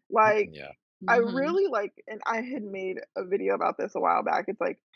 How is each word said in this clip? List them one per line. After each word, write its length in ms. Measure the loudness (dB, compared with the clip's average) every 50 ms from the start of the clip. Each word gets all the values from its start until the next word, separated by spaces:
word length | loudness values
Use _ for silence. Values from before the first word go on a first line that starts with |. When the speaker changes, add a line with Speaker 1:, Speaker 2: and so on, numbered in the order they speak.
| _ -2
Speaker 1:
Like, 400 | 4 4 6 6 6 4 2 -2 -4
Speaker 2:
Yeah. 200 | -14 -16 -16 -16 _ _ _ _ -8 0 4
Speaker 1:
I 100 | 4 4
Speaker 3:
Mm-hmm. 160 | 4 2 0
Speaker 1:
really, 300 | 0 0 0 2 2 2
like, 260 | 2 0 -2 -4 -4 _ -12 -14 -14
and 120 | -12 -8 -4
I 140 | -4 -4 -4
had 220 | -4 -6 -8 -8 -8
made 380 | -8 -8 -6 -6 -6 -6 -6 -10 _ -8
a 80 | -8 -4
video 300 | -2 -2 0 0 0 0
about 220 | 2 0 -2 -2 -2
this 160 | -6 -6 -4
a 60 | 0
while 220 | 2 2 2 2 2
back. 240 | 0 0 -2 -2 -4
It's 120 | -4 -4
like 200 | -2 -4 -4 _ _ _ _